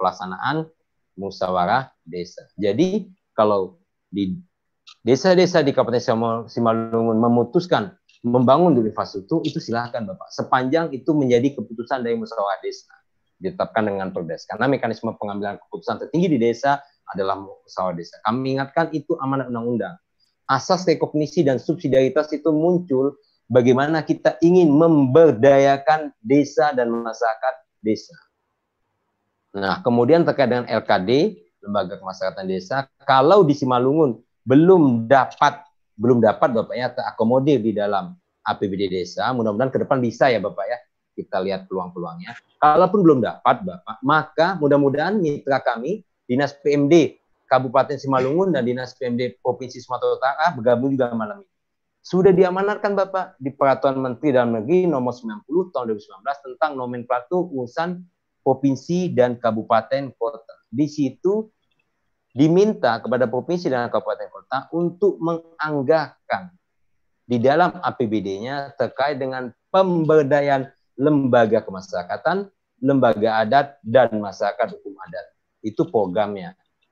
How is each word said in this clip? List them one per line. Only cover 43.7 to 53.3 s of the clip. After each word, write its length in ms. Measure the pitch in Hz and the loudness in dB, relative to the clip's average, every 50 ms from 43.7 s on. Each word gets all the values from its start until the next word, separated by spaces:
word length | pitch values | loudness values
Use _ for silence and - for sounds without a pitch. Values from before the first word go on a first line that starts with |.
| 87 92 _ 107 107 - - | -12 -12 _ -16 -14 -8 -2
maka 560 | 135 151 156 - - - - 160 180 196 170 | 0 0 0 0 -2 -2 0 0 0 0 0
mudah-mudahan 560 | 151 139 143 143 143 139 135 147 156 185 208 | 0 2 4 4 4 2 0 0 -2 -2 0
mitra 480 | 220 170 151 147 143 - 135 135 127 - | 0 0 -2 -2 -4 -4 -2 -2 -2 0
kami, 400 | 135 120 113 117 151 202 220 - _ _ _ _ - | -2 -4 -4 -4 -6 -8 -8 -10 _ _ _ _ -4
Dinas 240 | 123 135 143 135 - | -2 0 0 -2 -4
P 240 | - - 147 143 | -4 -2 0 2
M 160 | 143 139 139 165 | 2 4 4 6
D 240 | 170 143 - - _ _ _ _ _ _ - | 6 4 4 -2 _ _ _ _ _ _ 0
Kabupaten 480 | 135 131 131 131 117 135 127 - 147 | 0 0 0 2 0 0 0 0 -2
Simalungun 560 | 131 - 135 135 127 127 131 147 170 196 190 160 | -8 -4 -2 0 0 0 0 0 0 0 0 0
dan 160 | 135 120 123 | 0 0 -2
Dinas 240 | 123 127 127 123 - | -2 -4 -6 -10 -12
P 160 | - 131 123 | -10 -6 -4
M 80 | 120 | -4
D 160 | 120 127 120 - _ | -2 -4 -4 -6 _
Provinsi 400 | - 131 120 123 131 123 - 127 | -4 -4 -4 -4 -6 -14 -14 -16
Sumatera 400 | 123 - 127 123 123 123 120 117 | -10 -8 -8 -4 -2 -2 -2 0
Utara 260 | 131 135 139 147 156 175 156 | -2 -4 -2 0 -2 -2 -2
bergabung 400 | 123 110 123 120 117 127 139 139 | 0 0 2 2 2 2 -2 0
juga 240 | 127 127 120 117 | 0 -2 -2 -2
malam 240 | 113 110 104 101 101 | -6 -6 -6 -10 -14
ini. 80 | - _ _ _ _ _ _ _ _ _ _ _ _ | -16 _ _ _ _ _ _ _ _ _ _ _ _
Sudah 320 | - - 185 185 196 185 | -4 -2 2 4 4 6
diamanatkan 560 | 175 185 180 175 190 196 202 208 202 - 202 202 | 4 2 2 2 -2 -2 -2 -4 -2 -2 -2 0
Bapak 480 | 196 190 190 196 190 180 180 | 0 -2 -2 -2 -8 -8 -8